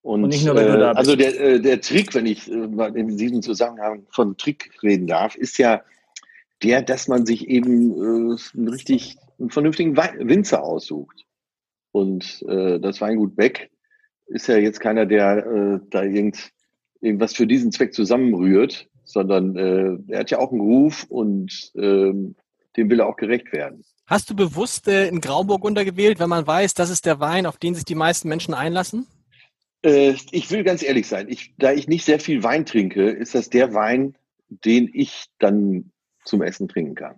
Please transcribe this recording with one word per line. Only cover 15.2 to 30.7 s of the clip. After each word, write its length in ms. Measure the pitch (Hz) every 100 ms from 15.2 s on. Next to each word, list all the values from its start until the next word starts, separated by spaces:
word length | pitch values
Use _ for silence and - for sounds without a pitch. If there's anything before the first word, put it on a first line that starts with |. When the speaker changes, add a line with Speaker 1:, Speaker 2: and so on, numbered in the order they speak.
| 101 104 104
Speaker 1:
äh, 340 | 110 101 98 98
da 140 | 98
irgend-, 480 | 98 101 104 98 - _ _ _ _ _
irgendwas 320 | 113 101 110
für 120 | - 113
diesen 240 | 131 120
Zweck 220 | - 120
zusammenrührt, 960 | - 98 120 127 98 92 95 135 - - _
sondern, 520 | _ 107 95 95 95 92
äh, 420 | 95 92 95 90 101
er 100 | 101
hat 100 | 110
ja 80 | -
auch 140 | 131
einen 100 | 123
Ruf 420 | 104 123 147 151 -
und, 600 | 127 107 98 95 - - -
ähm, 580 | 101 98 98 98 95 - _ _ _ -
dem 100 | 107
will 120 | 117
er 80 | 107
auch 80 | 110
gerecht 360 | 107 120 -
werden. 320 | - 73 - _ _ _
Speaker 3:
Hast 220 | 202 -
du 80 | 202
bewusst, 500 | 185 143 233 - -
äh, 220 | 196 196
einen 140 | 170
Grauburgunder 600 | 151 143 196 196 208 208
gewählt, 340 | 190 180 208 190
wenn 100 | 170
man 180 | 170 147
weiß, 280 | 165 196
das 160 | - 175
ist 160 | 180 -
der 140 | 147
Wein, 260 | 147 175 180
auf 100 | -
den 180 | 170
sich 100 | 175 143
die 80 |
meisten 340 | 160 156 165 165
Menschen 240 | 160 170
einlassen? 540 | 156 160 175 180 220 262 _ _ _ _ _ _ _
Speaker 1:
Äh, 320 | 160 143 139 135 -
ich 200 | 175 -
will 120 | 196
ganz 200 | 190